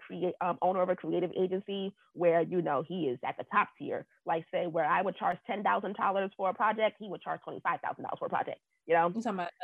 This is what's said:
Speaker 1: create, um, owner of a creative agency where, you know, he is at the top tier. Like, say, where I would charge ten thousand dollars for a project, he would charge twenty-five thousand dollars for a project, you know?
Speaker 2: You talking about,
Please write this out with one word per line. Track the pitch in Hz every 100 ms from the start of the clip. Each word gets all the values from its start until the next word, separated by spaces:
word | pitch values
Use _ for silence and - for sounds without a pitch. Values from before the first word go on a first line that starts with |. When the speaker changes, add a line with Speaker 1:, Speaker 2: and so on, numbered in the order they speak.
| -
Speaker 1:
create, | 180 180 170
um, | 180 165
owner | 180 190
of | 185
a | 185
creative | 160 170 175 -
agency | 190 185 202 196 190 - _ -
where, | 170 165
you | 185 180
know, | 160 139 -
he | 185 151
is | 123 -
at | -
the | -
top | 202 175 -
tier. | - - - _ -
Like, | 170 165
say, | 180 180
where | 165 151
I | 175
would | - 180
charge | 190 180 -
ten | 202
thousand | 196 202 202 202
dollars | 196 196 196 -
for | 190
a | 180
project, | 220 220 214 -
he | 208
would | 156
charge | - 160
twenty-five | - 143 - 165
thousand | - - -
dollars | -
for | 175
a |
project, | 170 139 - _ _ -
you | 165
know? | 175
Speaker 2:
You | 196
talking | 233 190
about, | 175 -